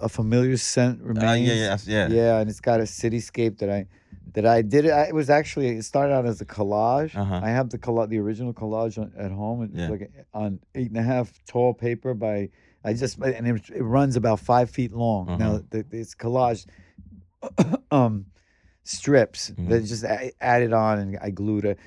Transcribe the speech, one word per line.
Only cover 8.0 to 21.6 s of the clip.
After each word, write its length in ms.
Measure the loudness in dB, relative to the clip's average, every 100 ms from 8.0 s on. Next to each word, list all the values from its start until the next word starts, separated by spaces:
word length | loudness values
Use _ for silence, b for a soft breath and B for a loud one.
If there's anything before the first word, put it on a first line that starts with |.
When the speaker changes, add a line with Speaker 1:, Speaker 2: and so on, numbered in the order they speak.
| 0
Speaker 1:
the 120 | -2
original 340 | -2 -4 -6
collage 460 | -6 -6 -4 -4 -4
on, 120 | -10 -8
at 140 | -8
home. 300 | -6 -6 -6
It's 100 | -6
Speaker 2:
Yeah. 140 | -6 -6
Speaker 1:
like 220 | -6 -10 -18 -14
on 240 | -8 -6 -6 -10
eight 140 | -8 -6
and 100 | -2
a 40 |
half 300 | 0 0 -2 _ -8
tall 260 | 0 0
paper 400 | 0 -4 -4 -4
by, 380 | -4 -2 -4 -6 b b b
I 80 | -6
just, 240 | -2 -4 -4
and 300 | -4 -2 -2
it, 220 | -4 -4
it 80 | -6
runs 320 | 0 2 2 2
about 240 | 0 0
five 280 | 2 2 2
feet 240 | -2 -4
long. 360 | -2 0 0 -2
Speaker 2:
Uh-huh. 80 | -2
Speaker 1:
Now, 220 | 0 -2 -4
the, 160 | -8 -8
it's 240 | -10 -12
collage, 520 | -8 -2 2 2 0 -6 b b b -20 -20 -20 _
<coughs> 480 | -4 2 2 0 2
um, 360 | 4 4 0 -8 _ _ _ _ _
strips 640 | -14 -8 4 4 4 0 -10
Speaker 2:
Mm-hmm. 180 | -6 0
Speaker 1:
that 120 | 0
just 200 | 0 -6
a-, 280 | -4 -4 -6 -4
added 300 | 2 2 4
on, 260 | 2 2 0
and 200 | -2 -6
I 80 | -6
glued 340 | -4 -2 0